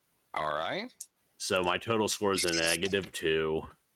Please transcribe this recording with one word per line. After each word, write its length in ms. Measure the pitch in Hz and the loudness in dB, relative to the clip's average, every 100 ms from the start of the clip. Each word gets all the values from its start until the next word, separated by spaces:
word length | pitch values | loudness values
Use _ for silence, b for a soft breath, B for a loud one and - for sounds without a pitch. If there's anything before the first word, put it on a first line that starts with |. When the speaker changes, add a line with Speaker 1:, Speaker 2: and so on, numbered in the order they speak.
| _ _ _ | _ _ _
Speaker 1:
All 160 | - 76 | -6 -2
right. 360 | 76 87 165 247 - - _ _ - | -2 -2 -6 -8 -14 -18 _ _ -10
Speaker 2:
So 260 | - 95 | -2 2
my 140 | 90 90 | 2 0
total 320 | - 113 101 | 0 2 2
score 240 | - 101 | 2 2
is 120 | 92 90 | 2 2
a 80 | |
negative 580 | 82 82 85 95 98 87 | 2 2 2 0 0 -2
two. 500 | - 82 80 78 80 - - _ | -2 0 2 2 -2 -4 -12 _